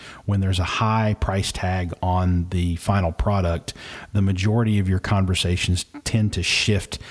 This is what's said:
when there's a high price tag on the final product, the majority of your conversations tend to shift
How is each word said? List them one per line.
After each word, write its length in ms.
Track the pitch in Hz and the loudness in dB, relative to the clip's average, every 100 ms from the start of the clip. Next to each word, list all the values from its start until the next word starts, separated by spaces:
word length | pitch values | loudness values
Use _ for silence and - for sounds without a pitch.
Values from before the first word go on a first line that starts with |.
| - - - | -14 -10 -2
when 140 | 101 | 0
there's 200 | 95 90 | 2 0
a 40 | |
high 520 | 87 - 110 110 107 101 | -2 0 0 2 2 0
price 320 | - 98 95 | 0 0 -2
tag 420 | - 92 92 87 - | -4 -2 -2 -4 -4
on 460 | 92 90 92 90 85 | 0 2 2 2 0
the 280 | 92 87 85 | 0 0 -2
final 340 | - 101 90 | 0 2 2
product, 640 | 82 - 101 90 85 - - - - - | 0 0 0 0 -2 -6 -14 -16 -16 -6
the 80 | 101 | 0
majority 580 | 95 92 98 110 113 104 | 0 2 2 2 2 2
of 80 | 95 | 2
your 120 | 92 | 0
conversations 840 | - 101 92 92 90 90 - 90 - - | 2 2 2 2 0 0 2 0 -2 -10
tend 280 | - 113 107 | -2 2 2
to 100 | 95 | 0
shift 560 | 85 - - 101 - - - | 0 0 2 0 -2 -10 -14